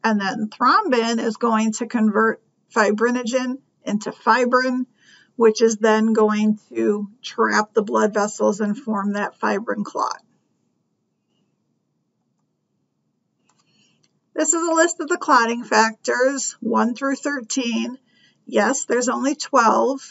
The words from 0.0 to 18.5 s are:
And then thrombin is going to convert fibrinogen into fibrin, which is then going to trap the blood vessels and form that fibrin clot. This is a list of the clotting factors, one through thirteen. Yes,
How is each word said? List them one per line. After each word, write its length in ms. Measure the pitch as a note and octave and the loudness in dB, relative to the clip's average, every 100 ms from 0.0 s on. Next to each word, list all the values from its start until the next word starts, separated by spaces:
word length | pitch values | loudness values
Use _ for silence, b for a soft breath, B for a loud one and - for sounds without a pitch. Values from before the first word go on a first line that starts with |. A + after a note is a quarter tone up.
And 160 | A3+ G#3+ | 0 0
then 300 | G3 F3+ G#3+ | -2 -4 -8
thrombin 720 | - B3+ G#4 G4+ B3 A3+ A#3 | 0 2 2 2 0 0 -2
is 140 | A#3 G#3+ | -4 -2
going 360 | A#3+ A3 A3 | 0 0 0
to 120 | A3 | -2
convert 560 | A#3 A#3+ G#3+ G3+ A3 - _ _ _ | -4 0 2 2 0 0 _ _ _
fibrinogen 840 | A#3+ G#3 G#3+ A#3 B3 A#3 B3+ B3+ C4 _ _ | 0 2 2 0 0 -2 -2 -4 -8 _ _
into 280 | - G3+ - | -6 -4 -6
fibrin, 720 | - A3+ A#3 A#3+ B3+ C4 B3 B3+ b b b b | -4 2 2 4 2 0 -4 -6 b b b b
which 260 | - A3+ A3 | 2 2 4
is 160 | A#3 G#3+ | 2 4
then 360 | A3 A3 A3 | 2 4 4
going 460 | A3 G#3+ G#3 G#3+ G#3+ _ | 4 2 2 0 0 _
to 400 | A3+ A3+ G#3 G3+ _ | -2 0 0 -4 _
trap 520 | - - G#3+ G#3 G#3+ | -12 -2 0 0 0
the 100 | A3+ | -2
blood 300 | G#3 A3+ G#3+ | 0 2 2
vessels 460 | G#3+ G#3 - A2 G3+ | 0 -2 0 0 0
and 180 | G#3 G#3 | -4 -4
form 360 | - G#2 G2+ | -4 -4 -2
that 260 | G2+ G2 _ | -4 -6 _
fibrin 440 | G#2+ G2+ - G2+ | -4 -2 -4 -6
clot. 380 | G2+ - - - _ _ _ _ _ _ _ _ _ _ _ _ _ _ _ _ _ _ _ _ _ _ _ _ _ _ _ _ _ _ _ _ _ _ _ _ _ _ _ _ _ | -6 -4 -6 -8 _ _ _ _ _ _ _ _ _ _ _ _ _ _ _ _ _ _ _ _ _ _ _ _ _ _ _ _ _ _ _ _ _ _ _ _ _ _ _ _ _
This 200 | D#4+ D#4 | -4 -2
is 140 | E4+ E4+ | -2 0
a 60 | |
list 260 | D#4+ E4+ - | 2 2 0
of 60 | D#4 | -6
the 100 | F4 | -4
clotting 460 | - C4 A3+ A#3+ | 2 2 2 -4
factors, 920 | - G#3+ A3+ A3 B3 B3 C4 C#4 - - | -2 0 0 -2 -6 0 0 -2 -8 -8
one 340 | A3+ A3 A3+ | -4 0 0
through 200 | B3 C4+ | -2 -4
thirteen. 840 | C4+ D4+ C#4+ A3 - A#3 A3+ A#3+ B3+ b b b b | -4 -4 -6 -6 -4 -2 -4 -4 -8 b b b b
Yes, 400 | - | -2